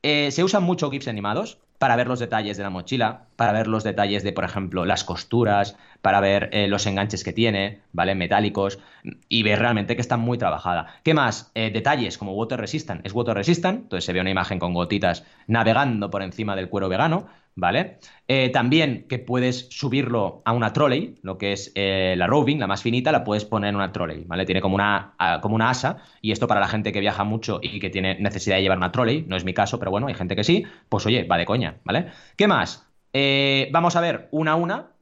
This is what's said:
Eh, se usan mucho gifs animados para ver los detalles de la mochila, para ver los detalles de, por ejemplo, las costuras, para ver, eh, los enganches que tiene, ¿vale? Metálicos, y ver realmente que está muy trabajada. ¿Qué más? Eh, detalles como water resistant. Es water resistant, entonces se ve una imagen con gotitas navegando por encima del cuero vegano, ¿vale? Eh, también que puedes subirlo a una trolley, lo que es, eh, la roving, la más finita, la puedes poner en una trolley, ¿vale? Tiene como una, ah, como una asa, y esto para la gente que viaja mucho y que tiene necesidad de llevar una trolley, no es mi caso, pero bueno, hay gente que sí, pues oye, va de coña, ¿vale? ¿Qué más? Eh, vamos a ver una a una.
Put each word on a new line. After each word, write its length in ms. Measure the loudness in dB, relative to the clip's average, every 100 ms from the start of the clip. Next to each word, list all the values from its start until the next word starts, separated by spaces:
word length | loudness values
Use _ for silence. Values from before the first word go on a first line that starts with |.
Eh, 260 | 2 2 2
se 120 | 2
usan 200 | 2 4
mucho 280 | 2 0 0
gifs 160 | -4 -6
animados 520 | -4 -2 -2 -4 -12 _ _
para 180 | 2 2
ver 120 | 2
los 120 | -2
detalles 380 | -2 -2 -2 -6
de 60 |
la 60 | -6
mochila, 580 | -8 -4 -2 -2 -4 _ -2
para 160 | 0
ver 140 | 2 0
los 160 | 0
detalles 400 | -2 0 0 0
de, 100 | -2
por 100 | -4
ejemplo, 400 | -4 -4 -4 -2
las 200 | 0 0 -2
costuras, 720 | -8 -2 2 4 2 0 -6 -20 -2
para 180 | 2 4
ver, 300 | 4 2 2
eh, 160 | 0 0
los 180 | 0 0
enganches 380 | 0 -2 -4
que 80 | -4
tiene, 480 | 0 2 2 -2 -6 _
¿vale? 200 | -2 0
Metálicos, 680 | 0 2 2 2 0 -2 -4 -18 -16 -14 -16 _
y 140 | 0
ver 160 | 2 2
realmente 360 | 2 2 0 -2
que 60 |
está 160 | 0 0
muy 200 | 0 0
trabajada. 500 | 0 -2 -2 -4 -4 -4
¿Qué 100 | 2
más? 380 | 4 2 -2 -8 -4
Eh, 160 | -2
detalles 460 | 0 0 0 -2 -6
como 160 | -8
water 260 | -6 -4 -4
resistant. 460 | -6 -8 -8 -10 -6
Es 80 |
water 220 | -2 0 0
resistant, 480 | 2 2 2 -2
entonces 200 | -6 -6
se 80 | -2
ve 60 | -2
una 120 | 0
imagen 280 | 0 -2 -2
con 140 | -2
gotitas 500 | -2 0 0 0 0 -8 -20 0
navegando 600 | 2 4 4 2 0 -2
por 140 | -4
encima 320 | -6 -6 -4 -4
del 120 | -4
cuero 220 | -2 0
vegano, 380 | 2 2 0 -4 -20 _
¿vale? 460 | -2 0 0 -2 -10 -20 -20 0
Eh, 200 | 2 4
también 560 | 2 4 4 2 -2 -6
que 100 | -8
puedes 480 | -2 0 2 -2 -8
subirlo 680 | -6 -2 0 0 0 -2 -2 -2
a 80 |
una 180 | 0 0
trolley, 440 | 2 2 2 -4 -12
lo 160 | -12 -6
que 140 | -4
es, 220 | -4 -6 -2
eh, 400 | 0 2 0 2
la 80 | 2
roving, 340 | 2 2 0
la 80 | -2
más 140 | -2
finita, 300 | -2 0 2
la 140 | 0 0
puedes 180 | -4
poner 280 | -2 -2 -2
en 40 | -2
una 160 | -2
trolley, 320 | -4 -6 -6 -6
¿vale? 200 | -4 0
Tiene 160 | 0
como 140 | 2 2
una, 400 | 2 0 -2 -2
ah, 200 | 0 0
como 140 | 0 2
una 140 | 2
asa, 280 | 2 -2 -4 -14 _
y 100 | -4
esto 160 | -2 2
para 140 | 2
la 80 | 2
gente 240 | 0 -2
que 80 | 0
viaja 240 | 0 0 -2
mucho 340 | -2 -4 -6
y 180 | -6 -6
que 100 | -6
tiene 260 | -2 -2 0
necesidad 360 | -2 -2 0 2
de 60 |
llevar 160 | 4 2
una 160 | 0
trolley, 320 | 2 0 0 -2
no 80 | -4
es 80 |
mi 100 | -2
caso, 260 | 0 0 -2
pero 120 | -2
bueno, 160 | -2 -2
hay 60 |
gente 220 | -4 -4 0
que 80 | 2
sí, 180 | 2 0 -16 _
pues 180 | -2 2
oye, 180 | 0 2
va 120 | 0
de 80 | 2
coña, 300 | 0 -2 -6
¿vale? 240 | -4 -4 -4 -12 -20 0
¿Qué 100 | 4
más? 400 | 4 0 -6 _ _ _
Eh, 560 | 0 2 4 2 2 2
vamos 240 | 2 2 2
a 40 |
ver 280 | 0 -2 -4
una 200 | -2 2
a 40 | 2
una. 320 | 0 -4 -8 _